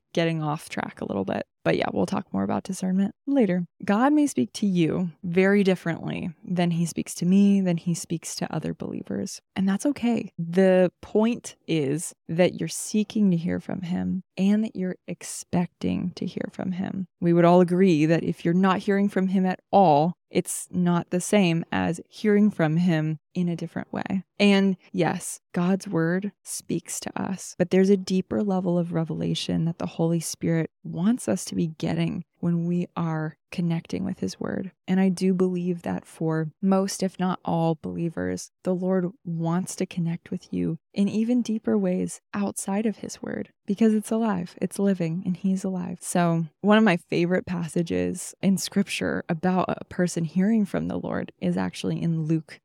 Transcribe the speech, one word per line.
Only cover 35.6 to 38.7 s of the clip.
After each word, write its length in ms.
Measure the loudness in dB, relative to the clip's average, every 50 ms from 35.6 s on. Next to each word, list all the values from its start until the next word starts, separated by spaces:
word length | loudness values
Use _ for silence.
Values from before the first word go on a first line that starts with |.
| -2 -4 -4 -4 -4
that 220 | -6 -6 -6 -8
for 440 | -14 -10 -4 -4 -2 -2 -2 -4 -4 -6 _
most, 420 | 0 2 2 2 2 0 -2 -4 -4
if 160 | -4 -2 -2
not 200 | -2 -2 -2 -4 _
all, 320 | -2 0 0 2 0 0 -2
believers, 680 | -6 -8 -6 -4 -4 -4 -4 -4 -4 -4 -4 -4 -8 -12 _ _ _
the 100 | -2